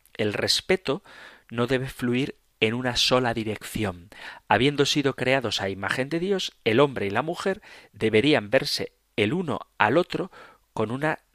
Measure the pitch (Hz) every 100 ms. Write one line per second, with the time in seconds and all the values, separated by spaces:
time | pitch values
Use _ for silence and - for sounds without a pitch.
0 | _ - 107 104 - - - 190 - 156
1 | - - - - _ 117 120 131 131 -
2 | 123 120 143 - _ _ 110 120 127 117
3 | - 127 127 117 107 104 - - 104 90
4 | 87 - - - _ 101 135 143 139 151
5 | 135 127 127 135 117 - 98 95 98 -
6 | 135 160 180 196 - - - 110 147 120
7 | 101 104 156 175 196 190 - - - 104
8 | 110 107 135 143 104 131 151 - 95 -
9 | _ - 104 160 165 110 - _ 107 147
10 | 180 - - - - _ _ - 107 127
11 | 151 156 _